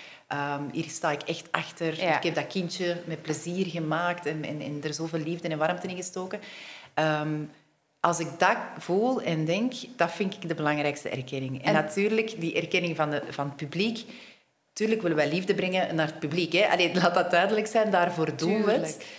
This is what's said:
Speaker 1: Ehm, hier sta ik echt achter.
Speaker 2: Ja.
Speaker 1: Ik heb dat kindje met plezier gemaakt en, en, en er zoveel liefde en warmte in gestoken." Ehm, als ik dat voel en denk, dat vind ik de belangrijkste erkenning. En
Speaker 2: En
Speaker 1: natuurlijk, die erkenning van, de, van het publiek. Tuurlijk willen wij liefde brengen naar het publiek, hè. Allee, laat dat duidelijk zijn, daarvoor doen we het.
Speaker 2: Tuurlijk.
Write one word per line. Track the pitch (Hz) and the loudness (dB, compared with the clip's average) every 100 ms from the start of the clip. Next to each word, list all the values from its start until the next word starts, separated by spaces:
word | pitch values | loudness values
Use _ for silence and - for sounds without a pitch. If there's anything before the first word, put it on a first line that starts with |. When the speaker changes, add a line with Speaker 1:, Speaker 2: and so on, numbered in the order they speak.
| - - - | -18 -18 -8
Speaker 1:
Ehm, | 143 143 143 143 | -4 -4 -4 -4
hier | 160 156 | -6 -6
sta | - 165 | -2 0
ik | 143 | 0
echt | - 170 - | -2 -6 -2
achter. | 165 - - 165 160 | -4 -4 -4 -4 0
Speaker 2:
Ja. | 185 151 | 2 2
Speaker 1:
Ik | |
heb | 170 170 | 2 0
dat | - | -2
kindje | 190 175 - 175 170 165 | -2 -4 -2 -2 -2 -6
met | 156 | -6
plezier | - 151 170 180 185 | -4 -4 -2 -2 -2
gemaakt | 160 156 156 175 180 147 | -2 -2 0 0 -2 -2
en, | 156 | -4
en, | - 151 | -4 -6
en | - 147 | -6 -6
er | 151 | -4
zoveel | 151 165 160 | -4 -4 -2
liefde | 156 170 170 | -2 -4 -4
en | 151 | 0
warmte | 160 180 190 | 0 0 -4
in | 180 | -6
gestoken." | 180 185 185 214 - - - - - | -6 -6 -6 -8 -10 -16 -16 -18 -6
Ehm, | - 156 151 151 151 151 - _ _ _ _ | 0 2 2 0 -4 -6 -12 _ _ _ _
als | 170 165 | 2 2
ik | 156 170 | -2 2
dat | 185 233 - - | 4 4 -2 -8
voel | - 190 240 262 | 0 2 2 2
en | - 160 156 | 0 0 2
denk, | 185 254 - - - | 2 0 -4 -8 2
dat | 165 | 2
vind | - 196 | 2 -4
ik | - 165 | -4 -6
de | 156 | -2
belangrijkste | 151 151 147 147 - | 0 2 0 -2 -6
erkenning. | 131 131 135 131 131 | -6 -6 -6 -4 -2
En | |
Speaker 2:
En | - | 2
Speaker 1:
natuurlijk, | 160 151 196 208 220 220 - | 2 2 2 2 2 0 -4
die | 165 - | -2 0
erkenning | 165 185 175 156 | 2 0 2 0
van, | 151 | 0
de, | 147 - | 0 -4
van | - 143 | -4 -6
het | - | -6
publiek. | 147 160 220 226 - - - - _ _ _ | -4 0 0 -2 -8 -16 -20 -20 _ _ _
Tuurlijk | - 214 220 | -2 0 2
willen | 170 151 | 2 2
wij | 143 | 2
liefde | 170 185 190 | 2 0 0
brengen | 185 185 - 160 | 0 0 2 0
naar | 156 | 0
het | - | -2
publiek, | 151 170 165 | -2 0 2
hè. | 175 208 | 4 4
Allee, | 170 170 185 | 4 4 4
laat | 175 | 4
dat | 180 - | 4 4
duidelijk | 175 196 214 214 | 4 4 2 2
zijn, | 226 208 | 2 4
daarvoor | 185 175 165 156 131 | 4 4 2 0 0
doen | 165 214 | 2 4
we | 202 | 4
het. | 247 | 2
Speaker 2:
Tuurlijk. | 156 - - | 0 -6 -12